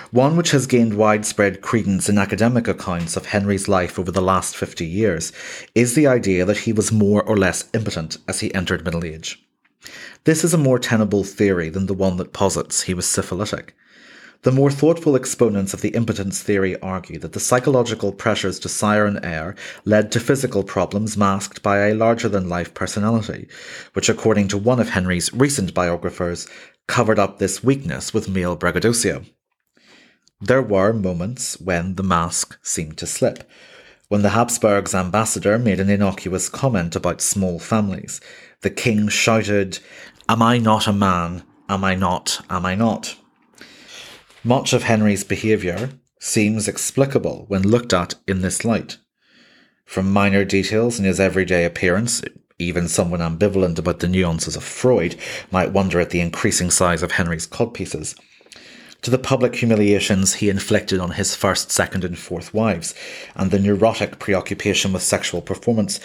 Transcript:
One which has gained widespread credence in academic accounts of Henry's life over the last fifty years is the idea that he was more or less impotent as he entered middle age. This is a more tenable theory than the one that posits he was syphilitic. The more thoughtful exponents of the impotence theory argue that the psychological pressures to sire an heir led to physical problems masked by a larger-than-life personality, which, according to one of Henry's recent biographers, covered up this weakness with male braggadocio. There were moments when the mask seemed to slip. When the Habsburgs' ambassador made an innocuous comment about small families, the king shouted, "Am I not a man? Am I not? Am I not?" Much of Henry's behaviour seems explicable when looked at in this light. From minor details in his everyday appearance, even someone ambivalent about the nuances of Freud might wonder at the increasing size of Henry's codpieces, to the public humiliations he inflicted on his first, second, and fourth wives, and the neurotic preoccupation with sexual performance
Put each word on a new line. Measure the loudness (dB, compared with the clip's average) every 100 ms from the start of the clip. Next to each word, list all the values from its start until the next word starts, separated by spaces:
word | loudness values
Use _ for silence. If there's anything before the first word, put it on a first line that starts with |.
| -2
One | 2 4 4
which | 2
has | 2 2
gained | 2 4
widespread | 4 4 4 0 0 0 0
credence | -2 0 2 0 2
in | 2
academic | 2 2 2 2 0
accounts | -4 -4 -4 -4 -6
of | -2
Henry's | -2 0 0 2
life | 0 0 -4
over | -2
the | 0
last | 2 2 0 -6
fifty | -8 -6 -6
years | 0 0 0 -6 -12 -16 -16 -4
is | 0 2
the | 4 4
idea | 4 2 2
that | 2 0
he | 0
was | 0 2
more | 4 4 4
or | 2 2
less | 2 0 -4
impotent | -4 -4 -6 -8 -10 -8
as | -6
he | -4
entered | -4 -2 -4
middle | -4 -4
age. | -6 -10 -12 -14 _ _ _ _ -20 -20 -20 -2
This | 2 2
is | 4
a | 4
more | 4 2
tenable | 2 0 2 0
theory | -2 0 2 2 -2
than | -2 -2
the |
one | 0 0 -2
that | -6
posits | 0 0 0 -4 -6
he | -4
was | -4 -2
syphilitic. | -2 -4 -4 -6 -6 -10 _ _ -20 -20 -20 -20 _
The | 2
more | 4 4
thoughtful | 4 2 4 2 2
exponents | 0 2 2 2 -2
of | -2
the | -2
impotence | -2 -2 -2 -4 -6
theory | -2 0 0 -2
argue | -6 -8 -8 -12
that | -10
the | -6
psychological | -4 -2 0 2 0 -2 -4
pressures | -4 -4 -2 -4 -6
to | -8
sire | -4 0 2 0
an | -2
heir | -6 -6 -8 -12 -16 -8
led | 2 2 2
to | -2
physical | 0 0 0 -2
problems | -2 -2 -2 -2 -4 0
masked | 0 0 -6 -4
by | 0 2
a | 2
larger-than-life | 2 2 2 0 -2 -2 -4 -6
personality, | -6 -6 -2 0 0 -2 -10 -12 -18 -18 -18 -8
which, | -2 0
according | 2 2 2 2
to | 0
one | 2 2
of | 0
Henry's | 0 0 -2 -2
recent | 0 0 2 -2
biographers, | 0 0 -2 -4 -4 -4 -4 -10 -18 -20 _ -4
covered | 0 2 4
up | 2 0
this | -4 0
weakness | 0 0 -2 -8 -4
with | -4 -2
male | -2 -2 -2
braggadocio. | 0 2 2 2 0 -2 -10 _ _ _ _ _ _ -20 _ _ _ -8
There | 0 2
were | 2 2 2
moments | 2 -2 -2 -6 -6 -10 -8
when | -4 -2 -2
the | -2
mask | 0 0 0 -4 -8 -10
seemed | -8 -6 -6 -8
to | -8
slip. | -2 -2 -2 -16 -20 -20 -20 -20 _ -2
When | 2
the | 2
Habsburgs' | 2 0 2 2 2 0
ambassador | -2 0 0 0 0 0 2
made | 2 2
an | 2
innocuous | 4 2 0 -4 -4 -6
comment | -2 0 0 -2
about | -2 -4 -2
small | -2 0 -2 -2
families, | -2 0 0 -4 -10 -14 -16 -20 -20 _
the | -4
king | -2 0 0 0
shouted, | 0 2 2 2 0 -2 -6 -16 -20 -20 -12 -2
"Am | 2
I | 4 4
not | 4 2 2
a |
man? | 2 2 0 -2 -8 -14 _ -6
Am | -2
I | 0 0
not? | 0 -2 -4 -8 -6
Am | -4
I | -2 0
not?" | 0 0 -6 -14 _ _ _ -20 -20 -20 -20 -20 -20 -20 _ -6
Much | 2 2 2
of | 0
Henry's | 2 4 4 2
behaviour | -2 -2 2 2 0 -4 -6 -10 _ _
seems | -2 2 2 0 -4
explicable | -4 -4 0 2 2 -2 -6 -4
when | 0 4
looked | 2 2
at | 0 0 -8 -4
in | -2
this | -2 -2
light. | -2 -2 -4 -16 _ _ _ _ _ _ _ _
From | -10 -2 0
minor | 2 4 4
details | 2 0 2 2 0 0
in |
his | 0 2
everyday | 2 2 2 2
appearance, | 2 0 0 2 0 -4 -6 -16 _ -6
even | -2 -2 -2
someone | 0 0 0
ambivalent | -2 0 2 2 0 0
about | -2 -2
the | 0
nuances | 2 2 0 -4
of | -8
Freud | -12 0 2 4 0 -4 -12 -12 -4
might | 0 2
wonder | 0 2 0
at | 0
the | 0
increasing | -2 0 0 0 0
size | 2 2 2
of | -2
Henry's | -2 -2 -4 -6
codpieces, | -4 -4 -4 -8 -8 -10 -14 _ _ -20 -20 -20 -20 -20 -8
to | 0
the | 0
public | 2 2 2 2
humiliations | 2 4 6 4 4 2 2
he | 0 0
inflicted | 0 2 0 2 -2
on | -2
his | -2 -4
first, | 0 0 0 -2
second, | -2 -2 -2
and | -6 -8
fourth | -8 -10 -4
wives, | -2 0 0 -6 -12 -16 -16 -14
and | -4 0
the | 2
neurotic | 4 4 4 2 -4 -6
preoccupation | -2 -2 -2 -4 0 0 0
with | -2
sexual | 0 -2 -2 -6
performance | -6 -4 0 0 0 -4